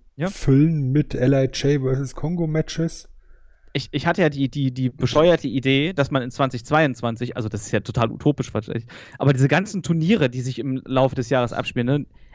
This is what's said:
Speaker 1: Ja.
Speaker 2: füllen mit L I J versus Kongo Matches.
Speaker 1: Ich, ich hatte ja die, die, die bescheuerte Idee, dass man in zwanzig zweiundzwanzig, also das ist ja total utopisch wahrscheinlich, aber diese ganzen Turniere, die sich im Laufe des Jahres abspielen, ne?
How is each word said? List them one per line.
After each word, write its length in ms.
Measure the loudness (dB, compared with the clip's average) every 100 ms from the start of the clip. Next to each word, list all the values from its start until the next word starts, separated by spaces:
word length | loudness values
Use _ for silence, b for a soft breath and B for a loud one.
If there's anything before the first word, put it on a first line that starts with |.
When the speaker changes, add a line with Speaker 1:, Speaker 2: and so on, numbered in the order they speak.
| _ -8
Speaker 1:
Ja. 120 | -6
Speaker 2:
füllen 640 | -2 4 6 6 2 2
mit 220 | 0 0
L 180 | 0 2
I 140 | 4 2
J 340 | 0 0 0
versus 340 | 0 -2 -2
Kongo 320 | -6 -4 -2 -2
Matches. 600 | -2 -2 -4 -4 -6 -16 -20 -20 -20 -20 -20 -8
Speaker 1:
Ich, 160 | -8 -4
ich 140 | -2 -2
hatte 140 | 2
ja 80 | 0
die, 220 | 2 -2
die, 200 | 0 -2
die 200 | -2 -4
bescheuerte 580 | -2 0 4 4 4 0
Idee, 460 | -2 0 2 0
dass 160 | 0 0
man 120 | 0
in 80 | -4
zwanzig 360 | -2 -2 -2 0
zweiundzwanzig, 720 | 2 2 0 -4 -4 -6 -4
also 120 | -4
das 140 | -6
ist 100 | -4
ja 80 | -4
total 320 | -2 0 -2
utopisch 400 | 0 0 0 -4
wahrscheinlich, 340 | -6 -6 -8 -8 B B B
aber 140 | 2
diese 160 | 4 4
ganzen 340 | 2 0 -4
Turniere, 460 | -2 0 2 2 2
die 140 | -2
sich 160 | -6 -6
im 240 | -4 -6
Laufe 300 | -2 2 2
des 160 | 0 0
Jahres 240 | 0 0
abspielen, 320 | -2 -4 -2 0
ne? 200 | -2 -4 b b